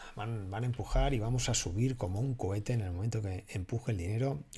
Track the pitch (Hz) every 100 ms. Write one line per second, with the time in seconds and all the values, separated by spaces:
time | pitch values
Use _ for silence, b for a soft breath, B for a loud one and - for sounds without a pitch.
0 | B - 107 113 95 101 123 120 92 135
1 | 135 123 110 127 123 117 - 92 131 120
2 | 92 95 135 120 95 104 104 120 95 87
3 | 113 110 101 92 - 98 90 117 - 101
4 | 87 113 135 147 -